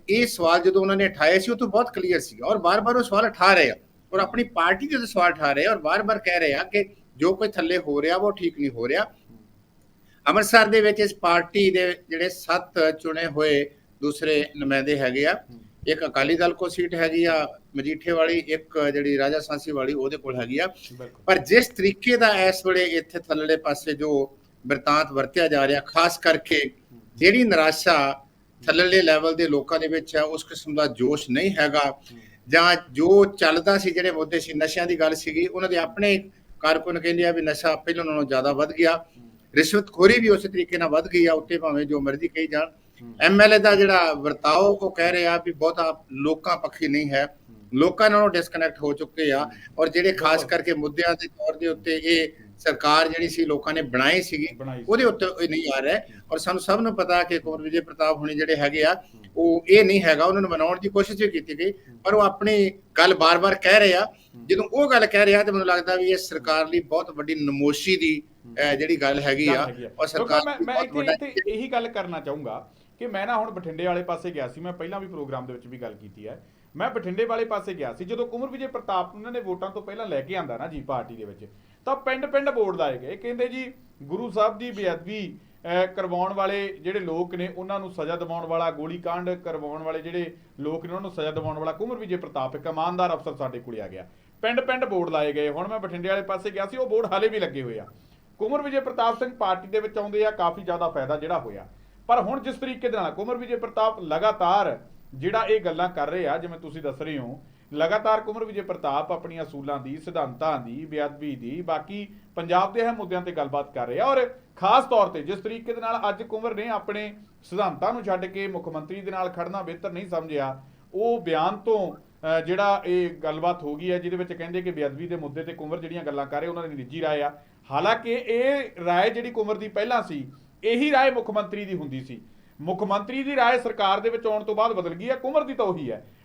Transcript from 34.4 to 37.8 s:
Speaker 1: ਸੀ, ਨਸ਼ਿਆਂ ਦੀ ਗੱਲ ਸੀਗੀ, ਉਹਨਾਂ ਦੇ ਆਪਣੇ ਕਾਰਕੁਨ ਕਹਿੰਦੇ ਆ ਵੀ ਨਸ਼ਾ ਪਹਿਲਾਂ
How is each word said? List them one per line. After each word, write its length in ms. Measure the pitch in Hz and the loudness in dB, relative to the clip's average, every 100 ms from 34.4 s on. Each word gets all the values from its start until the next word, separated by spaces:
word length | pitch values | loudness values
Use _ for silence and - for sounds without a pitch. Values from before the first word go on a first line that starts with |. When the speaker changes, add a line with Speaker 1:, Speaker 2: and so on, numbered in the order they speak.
Speaker 1:
ਸੀ, 120 | 165 | -2
ਨਸ਼ਿਆਂ 340 | 151 156 180 175 | -2 -2 0 0
ਦੀ 140 | 165 | 2
ਗੱਲ 140 | 156 | 2
ਸੀਗੀ, 320 | 160 160 156 180 | 0 -4 -2 -2
ਉਹਨਾਂ 220 | 180 185 | -2 -2
ਦੇ 80 | 175 | 0
ਆਪਣੇ 540 | 160 - 202 190 196 _ - - | -2 0 2 2 -2 _ -20 -2
ਕਾਰਕੁਨ 400 | 156 160 175 170 | 2 2 0 -2
ਕਹਿੰਦੇ 240 | 165 170 | 0 2
ਆ 80 | 170 | 2
ਵੀ 100 | 165 | 2
ਨਸ਼ਾ 340 | 156 147 170 | -2 0 0
ਪਹਿਲਾਂ 280 | 156 | 0